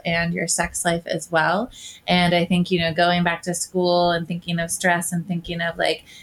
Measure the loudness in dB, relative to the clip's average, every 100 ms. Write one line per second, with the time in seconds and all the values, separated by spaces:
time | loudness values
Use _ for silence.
0 | -4 -2 -2 -2 -2 -2 -2 -2 -2 -2
1 | -2 -6 -2 0 2 0 -2 -10 -18 -10
2 | 0 2 4 2 2 2 2 0 0 2
3 | 2 4 2 -2 -4 -6 -4 0 2 4
4 | 4 2 -2 -8 -4 -4 -2 0 2 2
5 | 0 -2 -2 -4 -4 -6 -4 -2 -2 -2
6 | -8 -20